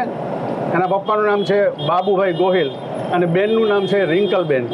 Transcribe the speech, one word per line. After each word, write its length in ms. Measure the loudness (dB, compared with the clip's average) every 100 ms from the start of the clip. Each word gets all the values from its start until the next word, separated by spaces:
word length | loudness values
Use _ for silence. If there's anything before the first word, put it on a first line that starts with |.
| -2 -6 -6 -6 -6 -6 -4
એના 140 | -2 0
પપ્પાનું 380 | -2 0 0 2
નામ 180 | 0
છે 260 | 2 2 2 0 -2
બાબુભાઈ 460 | 0 2 2 2
ગોહિલ 380 | 2 2 2 0 -4 -8 -8 -4
અને 120 | 0 2
બેનનું 420 | 2 2 2 2
નામ 180 | 2 2
છે 200 | 0 2
રિંકલબેન, 640 | 2 2 0 0 0 -2